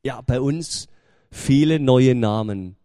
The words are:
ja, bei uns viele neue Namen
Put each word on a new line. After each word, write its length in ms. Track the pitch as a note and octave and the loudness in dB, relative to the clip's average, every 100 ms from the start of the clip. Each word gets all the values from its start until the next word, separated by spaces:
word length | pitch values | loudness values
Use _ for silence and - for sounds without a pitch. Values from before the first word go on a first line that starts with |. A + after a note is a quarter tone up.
| C3+ | -10
ja, 160 | B2 | -8
bei 180 | B2+ B2 | -4 -2
uns 480 | C#3 D#3 D#3+ - - _ _ _ _ | -2 -4 -8 -12 -14 _ _ _ _
viele 480 | - - C#3 D#3 D#3+ | -10 0 2 4 2
neue 360 | C3+ B2+ C3 B2 | 4 4 4 2
Namen 600 | A2 G#2+ G#2+ G2 F2+ F#2+ | 0 -2 -4 -8 -10 -18